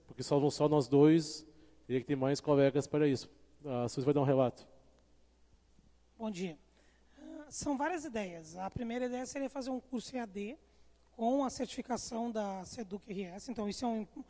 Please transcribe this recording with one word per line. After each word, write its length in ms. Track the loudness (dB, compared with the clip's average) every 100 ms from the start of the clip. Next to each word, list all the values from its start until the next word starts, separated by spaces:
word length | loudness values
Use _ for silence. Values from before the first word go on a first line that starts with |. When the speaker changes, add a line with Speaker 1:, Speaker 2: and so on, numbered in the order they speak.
| -18
Speaker 1:
porque 160 | -12
só, 260 | 0 4 4
só 180 | 4 4
nós 200 | 4 6
dois, 580 | 8 8 8 2 -8 -16 -20 -20 -20 -4
teria 160 | -4
que 60 | -2
ter 80 | 0
mais 260 | 0 0
colegas 460 | 2 6 6 4 0
para 200 | 2 2
isso. 220 | 2 -4 -18 -20 -14
A 240 | -6 -4 -2
Suzy 160 | 0
vai 120 | 2 4
dar 60 |
um 20 |
relato. 440 | 4 4 4 0 -14 -20 -20 _ _ _ _ _ _ _ _ -20 -20 _ _ -10
Speaker 2:
Bom 140 | -8
dia. 260 | -4 -6 -8 _ _ _ _ _ -20
Ah, 240 | -18 -16 -12
são 300 | -6 -4 -2
várias 260 | -2 -2
ideias. 540 | -4 -6 -6 -8 -14 -8
A 100 | -8
primeira 340 | -6 -6 -4 -4
ideia 220 | -4 -6
seria 200 | -6 -6
fazer 220 | -6 -6
um 100 | -8
curso 360 | -6 -8 -6 -8
E 20 |
A 80 | -8
D 320 | -8 -8 -10 _ _ -20 _ _ -2
com 300 | 0 2 0
a 60 |
certificação 800 | -2 -6 -6 -4 -4 -4 -4 -4
da 340 | -4 -4 -6 -10
seduc 380 | -12 -10 -10 -8
R 180 | -8 -8
S. 260 | -10 -10
Então, 180 | -6 -4
isso 160 | -2 -2
é 20 |
um, 200 | -2 -6 -12 -18